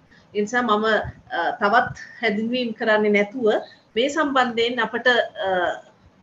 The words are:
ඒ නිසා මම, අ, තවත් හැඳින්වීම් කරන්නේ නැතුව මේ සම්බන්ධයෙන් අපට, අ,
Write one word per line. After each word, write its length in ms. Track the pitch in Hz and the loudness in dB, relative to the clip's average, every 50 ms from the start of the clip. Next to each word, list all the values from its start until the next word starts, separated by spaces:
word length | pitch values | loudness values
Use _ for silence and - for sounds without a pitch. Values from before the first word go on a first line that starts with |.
| _ _ _ - _ _ - | _ _ _ -20 _ _ -4
ඒ 60 | 202 | -4
නිසා 200 | 208 208 247 247 | -4 -2 -2 -2
මම, 240 | 247 233 208 208 214 220 214 202 - - - - - - | 0 2 0 2 2 2 0 0 0 -4 -10 -14 -16 -8
අ, 200 | - 170 170 151 | -6 -4 -2 -2
තවත් 440 | - - 208 208 214 247 247 - - - - - - - | -2 0 0 2 4 2 2 2 -6 -12 -16 -20 -10 -4
හැඳින්වීම් 520 | 240 226 202 208 220 233 247 254 247 233 214 | -2 -2 -2 -2 -2 -2 -2 -2 -2 -4 -6
කරන්නේ 380 | - 247 220 214 214 214 214 | -4 0 2 2 2 4 4
නැතුව 360 | 208 202 202 202 - 262 240 208 233 - - - - - _ _ _ | 4 2 2 0 -4 0 0 2 2 2 -2 -6 -16 -20 _ _ _
මේ 140 | 220 247 294 | -2 -2 0
සම්බන්ධයෙන් 720 | 285 320 302 285 269 269 247 240 226 226 233 233 254 247 | 0 0 -2 2 2 2 0 0 0 -2 -2 -2 0 -2
අපට, 280 | 220 208 - 233 240 254 | -4 -4 -4 0 2 2
අ, 420 | 247 226 - - - - - 190 190 180 175 160 - - - - _ _ _ - _ _ | 4 4 2 0 -4 -4 -2 0 0 0 0 -2 -2 -6 -10 -20 _ _ _ -20 _ _